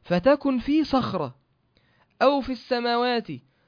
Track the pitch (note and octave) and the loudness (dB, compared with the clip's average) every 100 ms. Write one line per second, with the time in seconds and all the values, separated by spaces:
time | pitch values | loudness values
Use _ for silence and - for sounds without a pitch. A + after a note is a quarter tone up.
0 | - F3 G#3+ D4 C#4 C4 C4 D#4 D4 C4+ | -4 0 2 2 2 -2 0 0 2 0
1 | A3 F#3+ C#3 - _ _ _ _ _ _ | -2 -4 -8 -10 _ _ _ _ _ _
2 | _ _ B3 C#4+ A#3+ B3+ - A#3+ A#3+ A#3+ | _ _ 2 2 -2 -8 -4 -4 0 0
3 | B3 A#3+ A3 B2+ - _ | 0 -2 -4 -12 -14 _